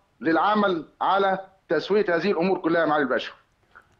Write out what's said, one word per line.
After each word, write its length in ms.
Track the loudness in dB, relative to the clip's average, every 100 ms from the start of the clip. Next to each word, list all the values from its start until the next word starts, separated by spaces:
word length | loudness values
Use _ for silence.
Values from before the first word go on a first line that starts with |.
| _ -6
للعمل 640 | 0 2 2 2 0 -2 -8 -6
على 380 | 0 0 0 -2 -8 _ -4
تسوية 460 | -4 0 0 2 0
هذه 160 | 0
الأمور 260 | 0 0 0
كلها 240 | 0 0
يا 40 | 2
معالي 180 | 0
الباشا. 280 | 0 -2 -4 -16 _ _ _ -20 _